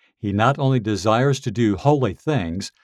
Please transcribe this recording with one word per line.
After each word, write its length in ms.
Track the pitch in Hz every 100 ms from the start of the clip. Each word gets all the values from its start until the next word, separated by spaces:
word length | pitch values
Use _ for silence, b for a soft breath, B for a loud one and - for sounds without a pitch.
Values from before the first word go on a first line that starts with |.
| _ _
He 140 | 104
not 260 | 101 117 143
only 220 | 135 131
desires 600 | 104 101 101 113 139 135
to 100 | 127
do 260 | 107 113 98
holy 380 | 143 147 120
things, 580 | 87 - 143 85 87 202 _